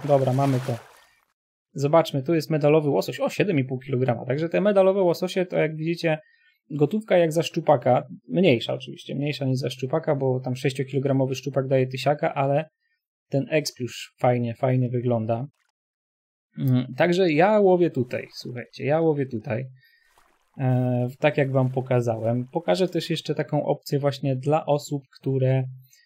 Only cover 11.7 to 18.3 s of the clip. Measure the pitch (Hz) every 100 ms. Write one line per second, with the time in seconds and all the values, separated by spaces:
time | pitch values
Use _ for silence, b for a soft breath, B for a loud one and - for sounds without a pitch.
11.7 | 135 127 131 147 151 165 143 139 143 156
12.7 | _ _ _ _ _ _ 139 - 156 151
13.7 | - 117 - - _ 127 123 120 113 131
14.7 | 127 123 123 120 117 113 117 143 _ _
15.7 | _ _ _ _ _ _ _ _ 151 139
16.7 | 127 127 - 170 175 180 147 196 214 190
17.7 | 180 165 131 120 101 -